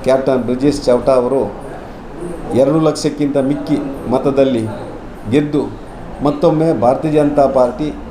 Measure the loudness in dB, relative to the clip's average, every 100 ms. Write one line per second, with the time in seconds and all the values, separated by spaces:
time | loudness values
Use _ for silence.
0 | 2 2 2 0 0 0 0 0 2 2
1 | 4 2 2 0 -2 -6 -12 -14 -14 -16
2 | -14 -12 -10 -10 -4 2 4 4 2 2
3 | -2 0 0 0 0 -2 -2 -2 -2 -8
4 | -4 -2 0 2 2 2 -2 -6 -10 -12
5 | -14 -12 0 0 2 -2 -2 -8 -14 -14
6 | -14 -2 -2 2 2 2 2 2 2 2
7 | 2 2 2 4 4 4 2 0 -6 -8
8 | -12